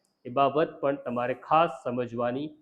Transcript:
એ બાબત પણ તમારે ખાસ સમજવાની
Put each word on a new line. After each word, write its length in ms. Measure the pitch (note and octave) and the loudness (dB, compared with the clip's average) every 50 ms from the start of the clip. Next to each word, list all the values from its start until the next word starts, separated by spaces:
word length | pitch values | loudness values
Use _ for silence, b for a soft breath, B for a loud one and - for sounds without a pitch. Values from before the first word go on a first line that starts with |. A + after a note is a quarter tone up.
| _ _ _ _ - | _ _ _ _ -14
એ 40 | B2 | -4
બાબત 460 | B2 C3+ C#3 C3+ - D3+ E3+ D#3+ - - | 2 2 2 4 4 2 0 0 -2 -2
પણ 180 | - C#3 C#3+ C#3+ - | -2 -2 -2 -2 -4
તમારે 300 | B2+ A#2+ A#2+ A#2+ B2 B2+ - - | -6 -4 -2 -2 -2 -4 -6 0
ખાસ 240 | - D3+ D#3 E3+ E3 E3 - - | 2 4 4 4 4 0 -4 -6
સમજવાની 640 | C3 A#2+ B2 B2 A2+ A2+ A#2 A#2+ A#2+ B2 C3+ D3 D#3 - - | -4 -4 -4 -4 -4 -4 -2 -2 -2 -2 -4 -6 -8 -12 -16